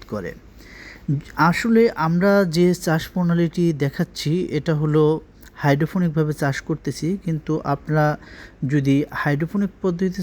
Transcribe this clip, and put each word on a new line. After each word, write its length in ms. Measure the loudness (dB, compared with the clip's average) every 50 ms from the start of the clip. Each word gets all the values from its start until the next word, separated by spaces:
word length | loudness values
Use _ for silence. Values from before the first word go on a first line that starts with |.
| -8 -8
করে। 260 | -10 -8 -8 -8 -12 -14 -18 -20 -20 -20 -20 -20 -20 -20 -20 -20 -20 -14 -4 -4 -4 -4 -4 -8 -2
আসলে 540 | 2 2 2 2 2 0 2 4 4 4 4 2
আমরা 480 | 0 -2 0 2 2 4 4 4 4 4
যে 300 | 2 2 2 2 2 2
চাষ 340 | 0 0 0 0 0 -2 -4
প্রণালীটি 640 | -4 -2 0 0 2 2 0 0 0 0 0 0 0
দেখাচ্ছি, 760 | 0 -2 -2 -2 -2 -6 -6 -6 -6 -4 -2 -2 -2 -2 -2
এটা 240 | -4 -4 -2 -2 -2
হলো 460 | 0 0 2 2 4 4 4 2 0 -4 -12 -20 -20 -20 -20 -12
হাইড্রোপনিকভাবে 800 | -2 2 2 2 2 0 -2 -2 -2 -2 0 0 0 -2 -2 -2
চাষ 280 | -2 -2 -2 -2 -4
করতেছি, 580 | -6 -6 -8 -6 -6 -8 -8 -4 -4 -4 -4 -4 -4
কিন্তু 360 | -4 -6 -6 -4 -4 -4 -4 -2
আপনারা 540 | -4 -4 -4 -4 -2 0 2 2 2 0 -2 -8 -18 -20 -20 -20 -20 -12 -6 -4 0
যদি 360 | 0 0 2 2 2 2 0 -2
হাইড্রোপনিক 600 | -6 -4 -2 -2 0 0 -2 -2 -2 -2 -2 -2 -4 -4 -4
পদ্ধতিতে 400 | -4 -2 0 -2 -4 -4 -6